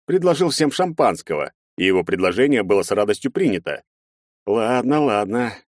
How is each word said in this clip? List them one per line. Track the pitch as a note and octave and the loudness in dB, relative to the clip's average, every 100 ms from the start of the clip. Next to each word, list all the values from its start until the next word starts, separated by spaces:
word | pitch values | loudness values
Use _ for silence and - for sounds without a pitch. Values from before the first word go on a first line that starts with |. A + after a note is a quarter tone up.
| - | -2
предложил | F3+ F3+ D#3 F3 | 0 2 2 0
всем | - D3+ | 0 0
шампанского, | - F3+ D#3+ C3 E2+ - D2+ C#2 - _ - | 0 -2 0 0 0 -4 -6 -6 -10 _ -2
и | |
его | F#2 F#2 | 2 2
предложение | E2+ F2+ F#2 F2+ C#3 C3 | 0 0 0 2 2 2
было | F#2+ G2 | 2 0
с | F2 | 0
радостью | G2+ G#2 G#2 C3+ | 0 0 -2 -4
принято. | F#3 F3+ F#2 E2 D2 - _ _ _ _ _ - | -2 0 -2 -4 -10 -12 _ _ _ _ _ -2
Ладно, | A2 A2+ B2+ A#2+ D3+ | 0 0 0 0 0
ладно, | D3 G#2 G2+ A2+ A#2+ G#2+ _ | 2 0 -2 -4 -4 -8 _